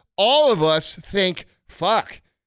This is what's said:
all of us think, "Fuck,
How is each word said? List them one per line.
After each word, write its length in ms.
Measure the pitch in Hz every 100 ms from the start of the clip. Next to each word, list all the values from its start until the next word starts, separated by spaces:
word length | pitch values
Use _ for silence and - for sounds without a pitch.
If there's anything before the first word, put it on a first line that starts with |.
| _ -
all 340 | 214 294 294
of 140 | 196
us 320 | 156 156 - -
think, 500 | - 196 185 165 - _ _
"Fuck, 520 | - 196 220 - - _ _